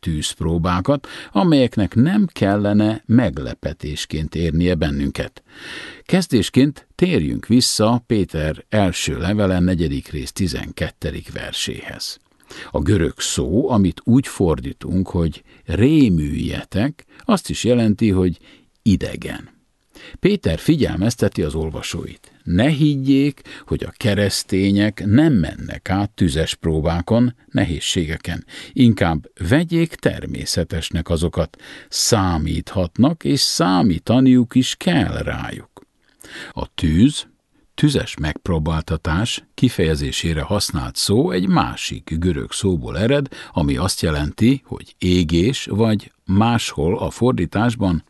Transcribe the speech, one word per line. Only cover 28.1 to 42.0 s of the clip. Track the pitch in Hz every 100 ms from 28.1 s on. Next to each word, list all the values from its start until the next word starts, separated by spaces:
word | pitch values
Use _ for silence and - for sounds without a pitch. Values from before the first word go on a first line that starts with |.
| 80 - 80 - - -
Inkább | - 120 98 90 80 - - 85
vegyék | 143 170 165 165
természetesnek | - - - - - - 92 82 82 - 82 -
azokat. | 82 85 87 78 - - - -
Számíthatnak, | - - 110 92 82 78 78 - 95 87 - 135 170
és | 139 143
számítaniuk | - - 170 185 117 82 - 123 131 123 120
is | 127 127
kell | - 185 165 90
rájuk. | 110 - - - - - - - _ _ _ - - -
A | - -
tűz, | - 80 80 135 - - _ _ _ _
tüzes | - 151 123 117 -
megpróbáltatás | 76 - - 82 78 80 - 78 - 82 117 - -
kifejezésére | - 127 - 80 73 69 - 85 78
használt | 65 101 - 78 64 -
szó | - 107 175
egy | 185 190
másik | 170 62 - - -